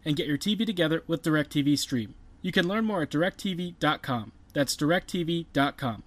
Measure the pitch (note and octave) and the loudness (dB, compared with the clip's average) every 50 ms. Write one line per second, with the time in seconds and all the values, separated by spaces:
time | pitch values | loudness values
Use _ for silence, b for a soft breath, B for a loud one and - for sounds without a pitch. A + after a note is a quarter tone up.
0 | - D#3 D3 C#3 F3 C#3+ D3 C#3+ - G3 G#3+ G3 A3+ A3+ G#3+ F3 E3 D#3 D#3+ E3 | -2 -2 0 0 0 0 -2 -2 0 0 0 0 0 0 0 2 2 2 0 -2
1 | - - E3 D#3 - E3 D#3 D#3 C#3+ - - D3+ C#3 C#3+ D3 C#3 - - C#3 B2 | -2 -2 -4 -2 0 2 2 2 2 0 0 0 2 2 2 2 0 0 -2 -2
2 | A2 G2+ - - - - - - - F#3 E3 G3 F3+ F3 G3 A3 A3+ G#3+ G#3+ F#3 | -2 -4 -8 -16 -20 -20 -14 -8 -6 -2 0 0 0 2 0 0 0 0 0 0
3 | D3+ C3 - D3 E3 F#3+ - - - G3+ F#3 E3+ F3+ F3 - - D#3+ D3+ D3+ - | -2 0 0 0 0 0 -2 -2 -4 -4 -4 -4 -4 -6 -4 -2 0 0 0 0
4 | - - B2+ A#2+ G#2+ G#2+ - - - - - D3+ C#3+ B2 - - D3+ D3 E3+ F#3 | -2 -4 -4 -4 -4 -6 -12 -20 -20 -6 -2 -2 0 0 0 0 2 2 2 2
5 | - - - F#3 E3+ D#3 E3+ E3+ E3 - - C#3 C#3 C#3+ - - - B2+ A2 G2 | 0 -2 -4 -2 -2 0 -2 -2 -4 -2 0 0 0 0 0 -2 -4 -4 -4 -6
6 | - | -10